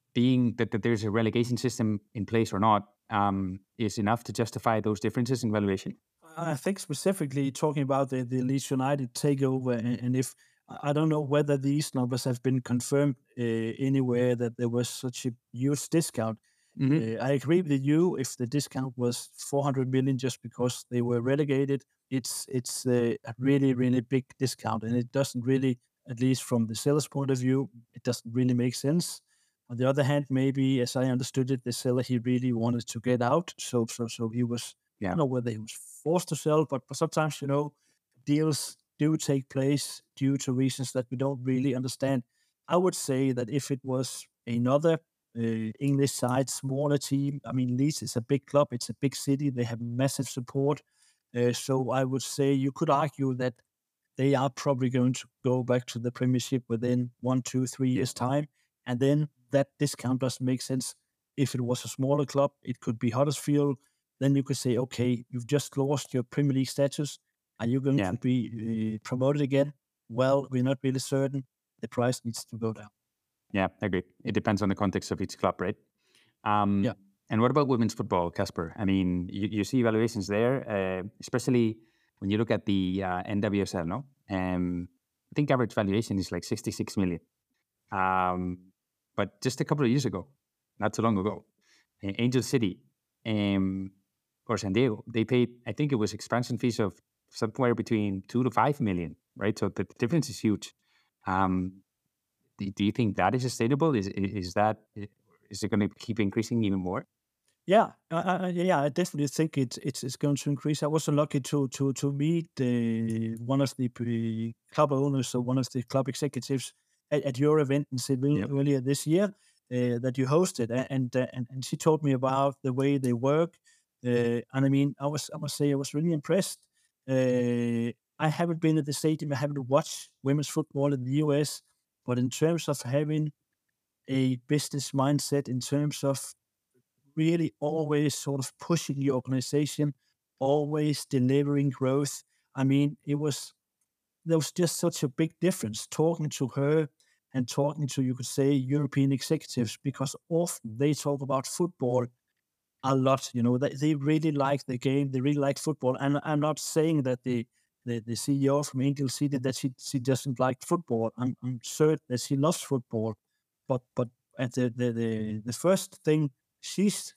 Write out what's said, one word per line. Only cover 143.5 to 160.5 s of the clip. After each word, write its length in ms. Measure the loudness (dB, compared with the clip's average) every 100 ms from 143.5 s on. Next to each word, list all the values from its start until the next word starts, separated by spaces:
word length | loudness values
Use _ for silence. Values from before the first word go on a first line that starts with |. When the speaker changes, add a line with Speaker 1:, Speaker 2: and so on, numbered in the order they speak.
| -18 _ _ _ _ _ _
Speaker 2:
there 140 | 0 2
was 120 | 2
just 280 | 0 0 2
such 240 | -2 0
a 60 | -2
big 260 | 0 -2 0
difference 480 | 0 0 -4 -6 -6
talking 400 | 0 2 2 -2
to 180 | -2 -2
her 400 | 0 2 2 0 -6 _ _ _
and 120 | -4 -2
talking 400 | 0 0 0 -4
to, 140 | 0
you 120 | 0
could 100 | -2
say, 260 | -4 0 2
European 600 | 2 2 0 0 2 2
executives, 640 | 2 0 -2 -2 -2 -2 -4
because 320 | -6 -4 -4 -6 -2
often 460 | 0 0 -4 -10 0
they 160 | 0
talk 260 | 2 -2 -2
about 260 | -2 -4 -4
football 600 | -2 -4 -2 0 0 -2 -6 _ _ _ _ _ _
a 120 | 0 4
lot. 340 | 4 2 0
You 80 | 0
know, 160 | 2 2
they, 160 | 0
they 200 | 0 0
really 380 | 2 2 2 2
like 320 | 0 0 0
the 140 | -2 -2
game, 320 | 0 2 2
they 100 | 0
really 180 | 2 2
like 200 | 2 0
football. 380 | -2 -2 0 0
And 220 | 0 0
I'm 160 | 0 0
not 180 | 0 -2
saying 440 | -2 0 2 2
that 220 | 0 -2
the, 220 | -2 -2 -4 _ _ _
the, 160 | -6 -6
the 140 | -4
C 280 | -4 -2 2
E 60 | 2
O 140 | 2
from 180 | 0 0
Angel 300 | 0 0 -2
City, 260 | -2 0 0
that 200 | -2 -2
she, 180 | -4 -6
she 200 | -6 -2
doesn't 420 | 0 0 0 0
like 220 | 0